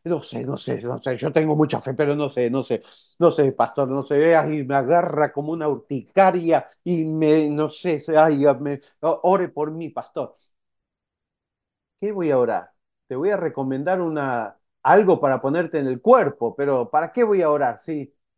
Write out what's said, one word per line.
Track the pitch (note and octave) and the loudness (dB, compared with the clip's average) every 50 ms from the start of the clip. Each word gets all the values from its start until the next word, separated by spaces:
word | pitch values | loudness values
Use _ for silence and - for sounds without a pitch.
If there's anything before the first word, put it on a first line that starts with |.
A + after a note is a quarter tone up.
| - | -6
no | E3 F3 C#3+ - | -4 -4 -4 -6
sé, | - - A#2+ A#2 | -8 -10 -10 -8
no | B2+ C#3 | -8 -8
sé, | B2 - - B2 A2+ A2+ | -8 -6 -6 -6 -6 -6
no | A#2+ B2+ - - | -8 -8 -6 -4
sé, | C3+ B2+ A#2+ | -6 -6 -4
yo | - D#3+ | -4 -2
tengo | C#3 D#3+ D#3 D#3 D3+ | 0 0 0 2 2
mucha | D3+ D3+ C#3 - A#2 - | 2 2 0 0 -4 -6
fe, | - D3+ | -6 -4
pero | - D3+ C#3+ D3 | -2 -2 -2 0
no | D3 D3 C3+ | -2 -2 -4
sé, | - B2+ B2 A#2 | -2 -2 -2 -2
no | B2 C3+ A#2+ | -2 -2 -4
sé, | - B2 G#2 - - - - - - _ - | -2 -4 -6 -6 -10 -20 -20 -20 -16 _ 2
no | E3+ E3+ | 2 2
sé, | D#3 - C#3+ C3+ C3 | 4 4 0 0 2
pastor, | - A#2 - - - C#3 B2+ | 0 -2 -2 0 -2 -4 -2
no | C3+ C#3 C3 | -2 -6 -4
sé". | - D3 C#3+ D#3 E3 E3 | -2 0 2 4 4 4
Ay, | D#3 D3 D3+ D#3 D3+ C#3 | 4 2 0 -2 -6 -4
me | B2+ C#3 | -2 -2
agarra | C#3 B2+ B2+ E3 F3 F3 F3 C#3+ D3 D3+ C3+ - | -2 0 2 2 2 2 0 0 -2 -2 -2 -2
como | C#3+ D3 D3+ E3 | -4 -6 -6 -6
una | E3+ D#3 D3+ | -4 -2 -2
urticaria | C3+ A#2 - - C#3+ C3 - _ - F#3+ G3 F#3+ F3+ F3+ E3 E3 D#3+ C3+ - - _ _ - | -4 -4 -6 -8 -10 -10 -8 _ 2 4 4 4 4 2 0 2 2 2 0 -2 _ _ -4
y | F3 F3+ E3 D#3+ | -2 -2 -2 -2
me, | D#3 D#3 D#3 D#3 D3+ D#3 D#3+ D3+ D3 | -2 -2 0 2 4 4 4 4 0
no | D3 D3 D#3 D3+ | 0 -2 -2 -4
sé, | D3+ - - F#3 D#3+ C#3+ | -4 -6 -4 -4 -4 -4
se-, | - - D#3 | -2 0 4
ay, | D#3 D#3 D#3+ D3+ C#3 | 4 6 6 4 4
ya | C#3 D3 C3+ | 4 2 2
me, | B2 C#3+ C#3+ C#3+ C#3 _ _ _ _ | 2 -2 -8 -8 -8 _ _ _ _
o-, | - D#3+ E3 - - | -2 -2 -2 0 2
ore | F3+ F#3+ F#3 F3+ E3+ | 2 2 2 0 -2
por | - D3 D3+ D3+ | -6 -6 -6 -6
mí, | D#3 E3 E3+ D3 | -6 -8 -12 -12
pastor. | - A#2+ A2+ - - D#3 B2+ - - _ _ _ _ _ _ _ _ _ _ _ _ _ _ _ _ _ _ _ _ _ _ _ _ _ _ _ _ _ _ _ _ - | -10 -12 -14 -10 -8 -10 -10 -10 -12 _ _ _ _ _ _ _ _ _ _ _ _ _ _ _ _ _ _ _ _ _ _ _ _ _ _ _ _ _ _ _ _ -10
¿Qué | G3 G#3 G#3 | -8 -8 -6
voy | G3 E3+ D3+ | -4 -2 0
a | C#3 B2+ | 2 2
orar? | B2 A2+ G#2+ F2+ E2+ - _ _ _ _ _ _ _ | 2 0 0 -4 -6 -10 _ _ _ _ _ _ _
Te | - B2+ | -10 -8
voy | B2+ C3+ C3+ | -4 -2 -2
a | G3 | -2
recomendar | F#3 F3 D#3 - C#3 C3+ C3 C3+ C3+ D3 F3 F#3+ F#3 | -2 -4 -4 -4 -4 -4 -4 -4 -4 -2 -2 -2 -2
una, | F3 E3 D#3 D3+ C#3 C3+ B2 A#2+ A2 G2+ - _ _ _ _ _ - | -2 -4 -4 -4 -4 -4 -4 -4 -6 -6 -10 _ _ _ _ _ 2
algo | C3+ E3+ G3+ G#3+ F#3 E3 - | 4 6 6 6 4 2 2
para | D3 C3+ C3 B2 | 2 0 0 0
ponerte | - C3+ D3 E3+ F3 D#3+ - D#3 | -2 -2 -2 -2 -2 -2 -4 -4
en | C#3 | -2
el | C3 B2+ A#2+ | -4 -4 -2
cuerpo, | - G#3+ B3+ B3 F#3 C#3 C3+ - A#2 A2+ - | 2 4 6 6 4 2 -2 -4 -6 -6 -4
pero | - C#3+ C#3+ C#3 B2+ A#2+ - | -2 -2 0 0 0 -2 0
¿para | - D3+ E3 D#3+ - | -2 -2 -2 -2 0
qué | B3 A#3+ | 0 0
voy | G#3+ G3+ F#3+ E3+ | 2 2 2 2
a | D3+ | 2
orar | D3 C#3+ C#3 B2 - - _ | 2 2 0 -2 -4 -6 _
si, | - D#3+ D3 C3+ - _ _ _ _ _ | -10 -8 -8 -8 -12 _ _ _ _ _